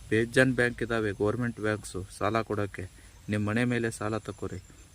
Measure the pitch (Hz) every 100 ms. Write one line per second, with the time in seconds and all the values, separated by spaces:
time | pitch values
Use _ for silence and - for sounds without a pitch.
0 | - 107 117 117 131 123 123 120 113 117
1 | 107 98 104 117 120 113 107 104 - 95
2 | 95 - 101 113 107 104 101 - 92 -
3 | - - - 107 104 113 123 120 113 -
4 | 104 110 - 98 95 90 - - -